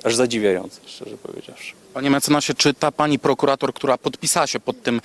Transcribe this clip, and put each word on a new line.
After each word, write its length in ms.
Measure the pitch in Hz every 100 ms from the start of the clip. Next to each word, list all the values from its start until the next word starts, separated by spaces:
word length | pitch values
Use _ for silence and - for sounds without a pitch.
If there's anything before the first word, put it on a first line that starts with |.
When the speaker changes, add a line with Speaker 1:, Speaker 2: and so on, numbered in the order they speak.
Speaker 1:
aż 120 | 113 117
zadziwiające, 680 | 127 117 104 90 95 - -
szczerze 320 | - - 113
powiedziawszy. 560 | - - - - - - -
Speaker 2:
Panie 160 | 131 139
mecenasie, 440 | 139 - 147 -
czy 200 | 131 143
ta 180 | 139 151
pani 280 | - 151 143
prokurator, 540 | 147 131 139 135 135
która 240 | - 139 123
podpisała 500 | 147 - 151 175 147
się 120 | 117
pod 240 | - 127
tym, 180 | 123 120